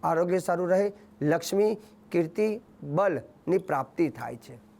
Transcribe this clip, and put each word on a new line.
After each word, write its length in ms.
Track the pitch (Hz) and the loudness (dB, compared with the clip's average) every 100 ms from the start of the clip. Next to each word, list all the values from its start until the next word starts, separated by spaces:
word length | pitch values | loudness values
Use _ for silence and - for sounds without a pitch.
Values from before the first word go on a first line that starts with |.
આરોગ્ય 360 | 165 165 175 185 | 0 2 2 0
સારું 300 | 175 175 180 | 0 -2 2
રહે, 240 | 185 202 202 - - | 2 2 -4 -20 -4
લક્ષ્મી, 540 | 147 165 165 196 214 214 - - - | 0 0 0 2 2 0 -8 -20 -4
કીર્તિ, 520 | 175 160 - 214 214 - - | -2 -2 0 -2 -2 -10 -18
બળની 760 | 143 147 196 151 - - - 185 | -6 0 2 0 -6 -14 -2 -2
પ્રાપ્તિ 500 | - 143 127 - 165 | 0 -4 -4 -2 -2
થાય 280 | 117 117 120 | -2 -12 -12
છે. 360 | - 123 - - | -16 -20 -20 -20